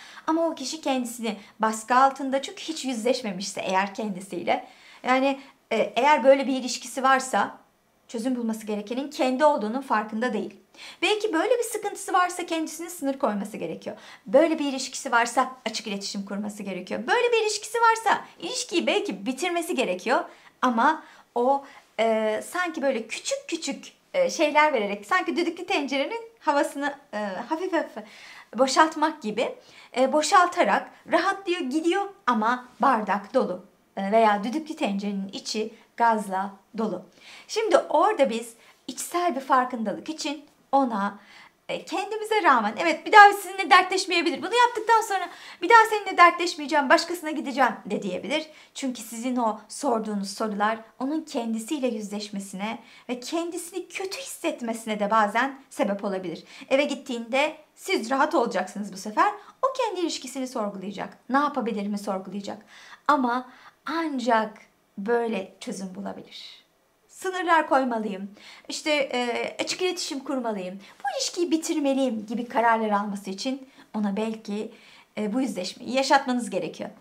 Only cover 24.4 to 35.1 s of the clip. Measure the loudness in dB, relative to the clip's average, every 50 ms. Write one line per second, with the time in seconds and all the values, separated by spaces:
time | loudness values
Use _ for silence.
24.4 | 0 4 6 6 6 6 4 2 0 -2 -4 -6 -4 -2 -2 0 0 0 -2 0
25.4 | -2 -2 -4 -6 -4 -2 -2 -2 0 -2 -2 -2 -2 -2 -6 -8 -10 -14 -18 _
26.4 | 0 2 2 2 2 0 -2 -4 -6 -6 -6 -8 -12 _ -8 -6 -6 -4 -6 -8
27.4 | -6 -6 -6 -4 -2 -2 0 -2 -2 -4 -8 -14 -16 -16 -18 -20 -20 -20 -20 -20
28.4 | -20 _ 0 2 2 4 6 6 6 4 4 0 0 0 0 -4 -6 -4 -2 -2
29.4 | -2 -4 -4 -10 -16 -20 -20 -20 -20 -6 0 2 2 4 4 2 4 6 6 6
30.4 | 6 6 4 2 2 4 2 0 0 -4 -12 -20 -2 0 0 2 2 0 -2 -2
31.4 | -2 -2 -2 -2 -2 -2 -2 0 2 2 2 2 0 -2 -8 -6 _ 0 0 2
32.4 | 2 2 0 -2 -4 -12 -2 2 2 4 4 2 0 0 -2 -2 -2 0 0 0
33.4 | 0 0 -2 -8 -12 -18 _ _ _ _ _ -6 -2 2 4 6 6 6 4 2
34.4 | 0 -4 -4 -4 -6 -6 -4 -4 -2 -2 -2 -2 -4 -4